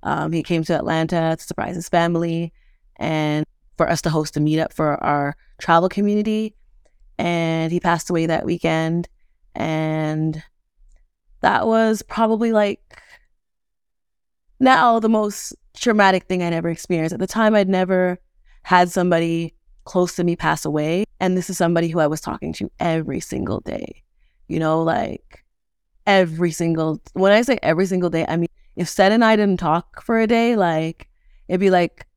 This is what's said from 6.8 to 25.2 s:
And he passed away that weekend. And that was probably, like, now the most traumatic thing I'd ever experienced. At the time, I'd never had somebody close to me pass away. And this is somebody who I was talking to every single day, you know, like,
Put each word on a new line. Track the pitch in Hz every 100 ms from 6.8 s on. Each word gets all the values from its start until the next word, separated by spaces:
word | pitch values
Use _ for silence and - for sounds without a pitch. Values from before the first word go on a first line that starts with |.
| _ _ - -
And | 175 170 165 165 160
he | 175
passed | 180 170 -
away | 175 165
that | 160 -
weekend. | 170 165 160 160 170 170 _ _ _ _ -
And | 160 156 156 156 156 156 156 156 - _ _ _ - - _ _ _ -
that | - - 226
was | 220 220 220
probably, | - - 226 220 226
like, | 220 208 - _ - - - _ _ _ _ _ _ _ _ _ _ _ _ _ _
now | 262 262 240 226
the | 220
most | 220 208 202 - - _ -
traumatic | - 208 196 185 -
thing | 185
I'd | 175
ever | 165 170
experienced. | 165 - 170 160
At | 165
the | 185
time, | 214 220 214
I'd | 190
never | 190 185 185 180 180 _ _ _ -
had | - 185 180
somebody | 190 180 165 165 165 165 _ _ - -
close | 180 180 -
to |
me | 175 170
pass | 160 156 151
away. | 151 151 175 214 _
And | 185 185
this | 170
is | 185
somebody | 170 170 165
who | 165
I | 151
was | 156
talking | - - 156
to | 160 196 _
every | 170 160 156 135
single | - - - -
day, | - - - - _ _ _ _ _
you | 165
know, | 160 160
like, | 165 160 - -